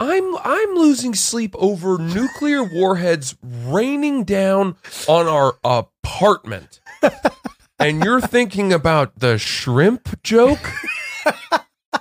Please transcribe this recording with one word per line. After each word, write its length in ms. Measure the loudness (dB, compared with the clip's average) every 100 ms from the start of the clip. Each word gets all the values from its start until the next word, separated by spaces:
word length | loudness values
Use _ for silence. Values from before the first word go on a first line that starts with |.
I'm, 360 | -2 0 -2 -4
I'm 360 | -2 -2 0
losing 400 | 2 4 2 -2
sleep 400 | -4 -4 -4 -6 -2
over 400 | 0 0 -2 -2
nuclear 680 | -2 -2 -4 -2 -2 0
<laughs> 80 | -2
warheads 640 | 0 0 2 0 -2 -4 -14
raining 840 | -14 -10 -4 -2 0 0 -2 -2
down 500 | 0 0 2 2 0 -4 -14 -6 2
on 220 | 4 4
our 280 | 2 2 0
apartment. 1160 | 0 0 -2 _ -10 2 2 2 -2 -12 -14 -20 -20 -2
<laughs> 80 | -2 0 -4 -4 -12 -16 _ -2
And 240 | -2 0
you're 200 | 2 2
thinking 500 | 2 0 0 0 0
about 460 | 2 2 2 0 -2
the 180 | 0 0
shrimp 840 | -2 -6 0 4 4 2 -6 -12
joke? 360 | 0 4 4 2 -4 -10 -8 -10 -10 -4
<laughs> 420 | -4 -4 -4 -4 -4 _ _ -8